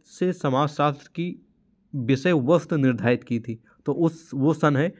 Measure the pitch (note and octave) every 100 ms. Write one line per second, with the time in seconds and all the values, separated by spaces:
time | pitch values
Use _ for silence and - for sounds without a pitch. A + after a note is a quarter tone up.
0 | - - F3+ F3 D3 C3 D3 D3 D3 C#3+
1 | - - F3 - _ _ _ _ _ C#3+
2 | A#2+ C3+ F3+ E3 B2 E3+ E3+ D#3+ C3 A#2+
3 | A#2 B2 - A#2+ A#2 A2+ _ _ - C3+
4 | D#3+ E3 - C#3 C#3 D#3 D#3 C3+ E3